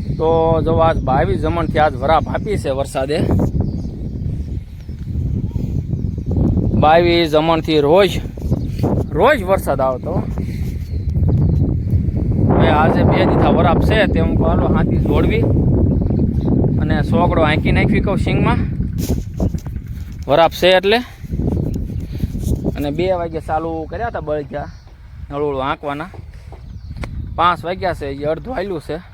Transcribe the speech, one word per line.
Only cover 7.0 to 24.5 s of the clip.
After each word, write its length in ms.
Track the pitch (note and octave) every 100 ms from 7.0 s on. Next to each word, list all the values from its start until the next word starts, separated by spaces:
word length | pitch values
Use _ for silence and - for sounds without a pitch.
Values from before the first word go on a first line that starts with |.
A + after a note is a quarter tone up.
| F3 E3+ E3
જમણથી 480 | D3+ D#3+ D#3+ D3 D#3 C#3+
રોજ, 220 | F3+ F#3+ - - - - - - - - - - C#3+
રોજ 180 | A3+ D4 F#3
વરસાદ 280 | F#3+ E3+ C3+ C3
આવતો. 260 | B2+ A2 F3 - - - - - - - - - - - - - - - - - - - - - - -
હવે 180 | - D#3 D3+
આજે 200 | E3 - D3
બે 100 | F#3 F#3+
દીથા 260 | - - -
વરાપ 240 | E3+ E3 -
છે 80 | G#3+ F#3
તે 80 | -
હું 160 | E3+ -
કહું, 120 | F#3
હાલો 160 | G3 - G3+
હાથી 260 | - - -
જોડવી 360 | - E3 A3 - - - - - - - - - - - - - -
અને 160 | - D#3
સોગડો 360 | D3 E3 F3 E3+
હાંકી 280 | D3+ D#3 F3
નાખવી 320 | F3+ F#3+ G3
કહું 140 | G#3 F#3
સિંગમાં, 420 | - F#3+ G#3+ A#3+ - - - - - - - - - - - - - - - - -
વરાપ 240 | D3 E3 -
છે 80 | F3 F#3
એટલે. 220 | G3 A#3 B3 - - - - - - - - - - - - - - - - -
અને 120 | C#3+
બે 120 | D3+ F3+ F3+
વાગે 200 | E3+ D#3+ -
ચાલુ 220 | D#3 E3 D#3+ D3+
કર્યા 200 | F3 A#3
હતા 160 | F#3+ D#3
બળદિયા 420 | D3+ C#3+